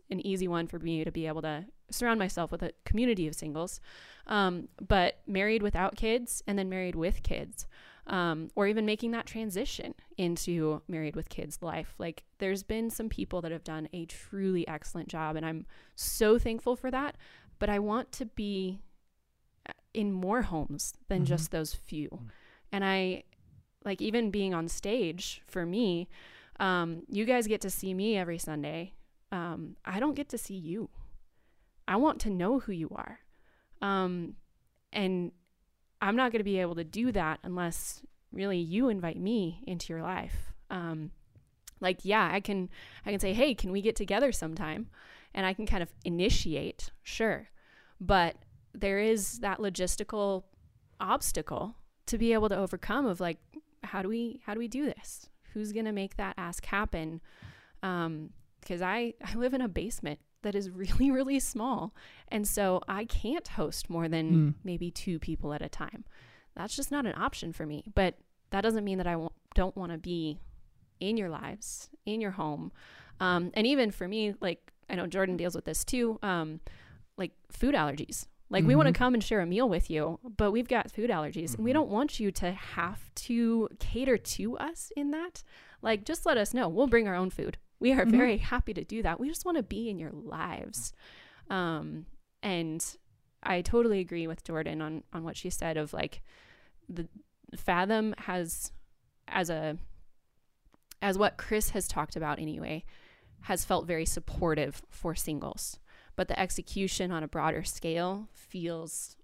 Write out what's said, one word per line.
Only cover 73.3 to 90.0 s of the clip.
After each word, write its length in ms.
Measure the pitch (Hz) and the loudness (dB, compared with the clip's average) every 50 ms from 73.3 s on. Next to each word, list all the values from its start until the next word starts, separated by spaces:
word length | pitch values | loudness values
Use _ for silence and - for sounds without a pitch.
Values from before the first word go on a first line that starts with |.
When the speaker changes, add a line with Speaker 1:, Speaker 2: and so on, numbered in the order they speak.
| 180 175 180 180 - | 4 4 2 0 2
Speaker 1:
and 140 | 220 214 | 2 4
even 240 | 247 294 277 240 208 | 4 6 4 4 2
for 160 | 196 - 185 | 0 -2 -6
me, 260 | 180 208 220 214 208 202 - | -4 -2 0 0 -2 -2 -2
like, 300 | 214 180 170 - _ - - _ - - | -2 -2 -2 -4 _ -18 -20 _ -10 -6
I 60 | 196 | -4
know 100 | 180 175 | -4 -4
Jordan 300 | 170 156 190 190 185 180 | -2 0 2 2 2 2
deals 160 | 165 170 180 175 | 0 0 -2 -2
with 100 | - - | -4 -4
this 180 | - 165 - - | -4 -2 -2 -2
too, 340 | - 262 247 240 226 220 - - | 0 2 2 2 2 0 -2 -2
um, 380 | 202 185 170 160 156 156 170 - - - - - - - - - - _ | 0 0 0 0 -2 -6 -8 -10 -12 -14 -14 -18 -20 -20 -20 -20 -14 _
like, 160 | - 185 - - _ - - | -6 -6 -6 -8 _ -16 -14
food 240 | - - - 262 294 | 0 4 6 6 6
allergies. 520 | 202 151 147 139 147 - - - - - - - - - - | 6 4 2 0 -2 -4 -6 -6 -8 -8 -12 -16 -20 -6 2
Like, 140 | - 190 160 | 4 6 8
we 100 | 156 262 | 10 10
wanna 160 | 302 311 269 | 10 10 10
Speaker 2:
Mm-hmm. 60 | - | 8
Speaker 1:
come 160 | - 247 254 247 | 6 6 6 6
and 100 | 226 - | 4 4
share 180 | - 226 208 | 4 4 4
a 40 | 170 | 4
meal 220 | 170 180 214 262 | 4 4 4 4
with 220 | 233 170 175 - - | 4 4 4 4 2
you, 300 | 165 151 151 165 170 - - | 2 0 0 0 -2 -6 -10
but 280 | 247 202 - 214 202 | -6 0 2 4 4
we've 160 | 208 240 240 - | 4 2 2 2
got 220 | 254 220 - 214 | 2 2 2 0
food 180 | - 214 214 240 | -2 -2 0 0
allergies, 460 | 202 160 151 147 - 160 165 156 120 | 2 0 0 -2 -4 -4 -4 -4 -2
and 80 | 110 220 | 0 2
we 60 | 233 | 4
Speaker 3:
Mm-hmm. 20 | 226 311 | 4 4
Speaker 1:
don't 100 | 302 - | 4 4
want 300 | 202 220 285 302 - - | 2 2 2 0 0 0
you 120 | 220 196 | 0 0
to 200 | 190 - 190 175 | 0 0 0 0
have 640 | 190 185 - - - - 170 175 202 - - - - | -2 -4 -8 -6 -2 -2 -2 -2 -4 -6 -10 -10 -12
to 520 | - - - 240 233 233 226 226 226 214 - - - | -8 -4 0 2 2 4 4 4 2 0 0 -2 -2
cater 380 | - - - 233 269 269 240 | 0 0 0 2 4 4 4
to 400 | - - - - - 190 226 247 | 4 2 -2 -4 -4 -2 -4 -2
us 340 | - - 311 339 - - - - | -4 -4 -6 -6 -8 -12 -6 -4
in 160 | 294 285 285 | -2 0 0
that. 320 | 294 320 339 359 - - - - - - - - - - | 0 -2 -4 -6 -8 -12 -16 -18 -20 -20 -20 -20 -16 -4
Like, 240 | - 220 220 208 208 | 0 2 2 2 0
just 200 | - 320 - - | -2 -4 2 4
let 120 | 349 285 | 4 4
us 160 | 226 208 - - | 4 4 2 2
know. 160 | 254 233 165 | 2 0 2
We'll 180 | 160 208 277 | 4 4 6
bring 200 | 262 233 233 220 | 8 8 8 6
our 80 | 202 180 | 4 2
own 140 | 180 185 185 | 2 0 0
food. 280 | - - - - - - - _ _ - | 0 -2 -4 -4 -6 -8 -12 _ _ 2
We 120 | 226 247 | 4 6
are 140 | 269 262 - | 6 8 8
Speaker 2:
Mm-hmm. 120 | 233 220 | 8 8
Speaker 1:
very 200 | 254 247 247 208 | 8 8 8 6
happy 360 | - - - 240 247 - - 202 | 4 2 2 2 2 2 0 -2
to 100 | 175 - | -4 -4
do 180 | - 208 226 202 | -4 -2 0 0
that. 160 | 175 170 - | 0 0 0
We 80 | 254 | -2
just 160 | 294 330 - - | -4 -4 -2 -2
wanna 160 | 359 339 302 220 | 0 0 0 0
be 260 | - 208 202 233 226 | -2 -4 -4 -4 -4
in 100 | 202 | -4
your 120 | 170 | -6